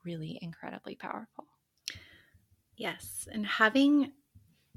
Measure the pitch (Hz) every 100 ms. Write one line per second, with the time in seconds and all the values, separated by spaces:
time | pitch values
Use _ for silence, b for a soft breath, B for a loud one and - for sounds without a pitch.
0 | 175 165 156 170 170 - - - - -
1 | - - 226 - - _ _ _ - B
2 | B B B B B _ _ - 202 -
3 | - - - 220 208 - 220 262 277 294
4 | 269 - _ - _ _ _